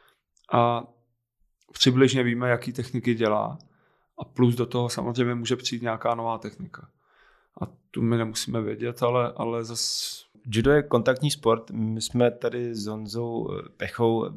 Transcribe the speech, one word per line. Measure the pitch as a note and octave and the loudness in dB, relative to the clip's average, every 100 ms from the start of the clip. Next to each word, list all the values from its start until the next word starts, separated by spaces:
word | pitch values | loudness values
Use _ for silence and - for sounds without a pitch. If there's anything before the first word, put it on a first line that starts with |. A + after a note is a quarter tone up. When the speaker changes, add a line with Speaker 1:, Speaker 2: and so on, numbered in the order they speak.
| _ _ _ _ _ | _ _ _ _ _
Speaker 1:
a | A#2+ A#2+ A#2 - _ _ _ _ _ _ _ _ | 4 4 2 -6 _ _ _ _ _ _ _ _
přibližně | - C3+ B2 C3 C3 | 2 4 6 6 4
víme, | A#2+ A#2+ B2 | 0 0 2
jaký | A#2 C3 | 0 0
techniky | B2 A#2+ B2 B2 A2+ | -8 -6 -2 0 2
dělá. | A2 G#2+ A2 C#3+ - _ _ _ _ - | 2 2 0 -6 -16 _ _ _ _ -16
A | - | -10
plus | - B2 A#2+ | 4 4 4
do | A#2 | 0
toho | B2 A#2+ | -2 -2
samozřejmě | A#2+ A#2+ A#2+ B2 A#2+ | -4 -4 -2 -2 -2
může | A2+ B2 | -4 -4
přijít | - A#2+ | -4 -6
nějaká | A#2+ A2 A#2+ A#2 | -4 -2 -2 -2
nová | A#2 A2 | -2 -4
technika. | A2 - - - - _ _ _ _ _ _ - | -8 -12 -16 -16 -20 _ _ _ _ _ _ -12
A | - - _ | -12 -12 _
tu | B2+ | -2
my | A#2 A#2 | 0 0
nemusíme | A2 A2 - A#2 | -2 -6 -4 -4
vědět, | G#2+ A2 A#2+ A#2+ | -4 -4 -6 -2
ale, | A#2+ B2 A#2+ - | 0 2 0 -2
ale | A#2 A#2 | -4 -4
zas | A2+ A2+ - - - - - _ A#2+ | -6 -6 -4 -4 -8 -10 -18 _ -2
Speaker 2:
Judo | A2 B2+ | 2 6
je | D3 | 4
kontaktní | C#3+ A#2+ A2 B2+ D3 | 4 2 4 2 0
sport. | - A2+ A#2 - | 0 2 2 0
My | A2+ A2 A2 | -4 -4 -4
jsme | - B2 A#2+ | -2 2 2
tady | A#2+ A#2+ B2 A#2+ A2+ | 2 -4 -4 -6 -6
s | G#2 | -6
Honzou, | G#2+ G#2+ A2+ A#2 A#2 A2+ | -8 -8 -6 -4 -4 -4
eh, | - - - | -6 -10 -10
Pechou, | - - A#2 A2+ F#2+ | -8 2 2 2 -2